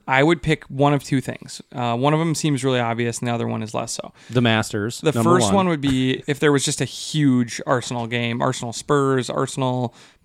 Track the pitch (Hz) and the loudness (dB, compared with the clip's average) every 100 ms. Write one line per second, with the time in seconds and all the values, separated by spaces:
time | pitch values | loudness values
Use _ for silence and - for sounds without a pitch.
0 | - 131 147 170 156 151 - 135 143 143 | 0 4 4 2 0 -2 -2 0 2 2
1 | - 135 131 - 135 - - 131 120 120 | 0 -2 -2 -10 -14 -16 -14 -6 -2 0
2 | 139 156 165 143 160 135 131 123 117 117 | 2 2 0 0 0 0 0 0 0 -2
3 | 120 113 123 117 117 113 110 123 120 - | -2 -2 -4 -2 -2 -4 -4 -6 -6 -8
4 | - - - 120 120 110 - 107 107 - | -10 -18 -4 2 4 4 0 -2 -4 -2
5 | 156 120 113 180 - 196 185 156 139 131 | -2 0 4 4 6 4 2 0 0 0
6 | 131 131 - 139 151 143 151 - 131 - | 0 -2 -4 0 4 4 2 -2 -4 -6
7 | - 156 143 127 120 - - 131 - 123 | -6 2 4 4 2 -4 -2 -2 -2 -6
8 | 117 120 120 117 135 127 120 - - 147 | -4 -2 -2 0 -2 -2 -6 -8 -2 2
9 | 135 131 120 - 131 - 131 127 120 - | 2 2 0 -2 -4 -2 -2 -2 -4 -6
10 | - _ | -20 _